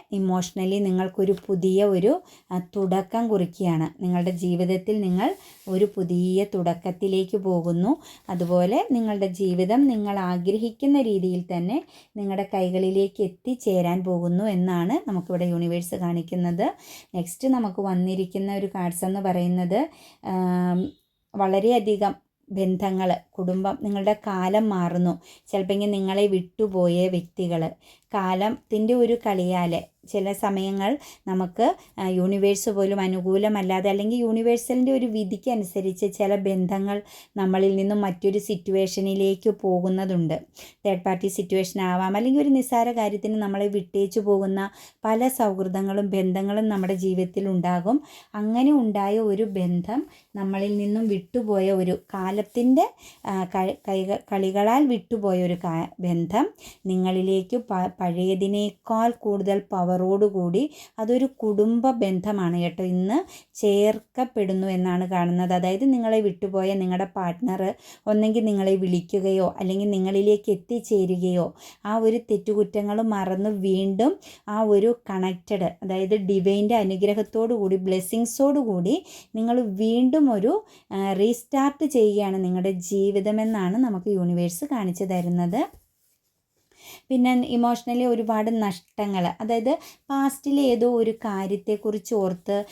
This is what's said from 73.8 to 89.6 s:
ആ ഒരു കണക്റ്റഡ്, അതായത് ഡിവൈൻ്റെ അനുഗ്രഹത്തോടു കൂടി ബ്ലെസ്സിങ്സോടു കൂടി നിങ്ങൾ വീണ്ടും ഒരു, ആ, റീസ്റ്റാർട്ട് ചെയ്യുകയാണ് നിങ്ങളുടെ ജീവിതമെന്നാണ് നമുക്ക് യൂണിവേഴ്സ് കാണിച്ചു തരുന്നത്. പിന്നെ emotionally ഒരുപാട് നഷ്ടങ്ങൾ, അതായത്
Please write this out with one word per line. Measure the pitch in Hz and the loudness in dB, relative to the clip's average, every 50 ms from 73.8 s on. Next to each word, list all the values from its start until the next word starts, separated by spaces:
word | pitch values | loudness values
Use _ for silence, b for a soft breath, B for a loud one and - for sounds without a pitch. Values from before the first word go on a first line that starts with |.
| 196 196 190 190 233 302 392 - B B B B B | 0 0 2 2 2 2 2 -2 B B B B B
ആ | - 208 214 220 214 208 | -6 -2 0 2 4 4
ഒരു | 196 208 233 240 - - - | 4 4 4 2 0 -4 -8
കണക്റ്റഡ്, | 196 185 185 190 180 175 - - 214 190 185 - - - - | -4 -2 -2 -2 -4 -6 -6 -4 -2 -2 -2 -2 -4 -6 -8
അതായത് | 190 190 185 190 185 214 208 190 185 | -6 -4 -2 -2 0 0 0 0 0
ഡിവൈൻ്റെ | 202 190 180 196 202 208 208 208 240 | 0 2 2 2 2 2 2 2 2
അനുഗ്രഹത്തോടു | 220 196 190 190 180 202 208 202 220 214 - - 220 226 226 247 | 2 2 0 0 0 0 0 2 0 -2 -2 -2 -2 0 0 0
കൂടി | 214 196 185 190 190 185 | 0 0 0 0 0 0
ബ്ലെസ്സിങ്സോടു | 190 185 190 185 - 233 226 233 226 - - 269 285 277 294 | 0 0 -2 -2 -2 -2 -2 -2 -2 0 2 2 2 4 2
കൂടി | 254 220 190 180 175 196 285 381 - B B B B B B | 0 0 0 0 0 0 0 -2 -4 B B B B B B
നിങ്ങൾ | 220 226 233 240 254 240 208 185 190 220 | -4 0 0 2 0 0 -2 -2 0 0
വീണ്ടും | 220 226 240 254 254 269 311 294 262 220 | 2 2 4 2 4 4 4 4 4 2
ഒരു, | 196 196 254 359 427 - b b b b b | 2 2 2 0 0 -4 b b b b b
ആ, | 202 196 196 196 190 | -6 -4 -2 -2 0
റീസ്റ്റാർട്ട് | 190 208 233 233 - - - 285 269 269 285 277 - 320 294 - | 2 2 2 2 0 -4 -2 0 2 2 0 0 -2 -2 0 2
ചെയ്യുകയാണ് | 240 220 214 202 208 202 196 190 190 185 | 4 4 4 4 2 0 0 -2 -2 0
നിങ്ങളുടെ | 180 180 185 180 196 190 180 175 - | 0 0 0 0 -2 -2 -4 -4 -2
ജീവിതമെന്നാണ് | 202 196 196 202 196 202 190 208 214 220 220 220 220 202 185 180 196 | 0 0 2 2 0 0 0 0 0 0 0 0 -2 -2 -2 0 0
നമുക്ക് | 240 262 240 196 180 180 214 202 185 | 0 0 0 0 -2 -2 -2 0 0
യൂണിവേഴ്സ് | 175 175 175 175 175 170 175 - 294 285 285 | 0 0 0 0 0 -2 -4 -6 -6 -4 -4
കാണിച്ചു | 233 196 185 180 - 196 185 185 | -2 -2 -4 -4 -4 -4 -2 -2
തരുന്നത്. | 180 175 175 175 175 175 175 185 254 349 440 - - _ _ _ _ _ _ _ _ _ _ _ _ _ _ _ _ _ _ B B B B B B B | -2 -2 0 0 0 0 0 0 -2 -2 -4 -8 -18 _ _ _ _ _ _ _ _ _ _ _ _ _ _ _ _ _ _ B B B B B B B
പിന്നെ | B 262 247 247 254 254 247 247 | B 0 2 4 4 4 2 0
emotionally | - 240 240 233 240 240 240 - 240 240 247 254 | 0 0 0 2 2 0 -2 -4 -4 -2 0 0
ഒരുപാട് | 247 233 226 220 220 220 214 214 226 233 220 | 0 0 0 0 -2 0 0 0 0 0 0
നഷ്ടങ്ങൾ, | 214 196 180 - - _ _ - 208 202 196 185 175 175 170 - | 0 -2 -2 -6 -10 _ _ -6 -4 -2 -2 0 0 -2 -2 -4
അതായത് | 226 214 233 233 | -4 -2 -2 0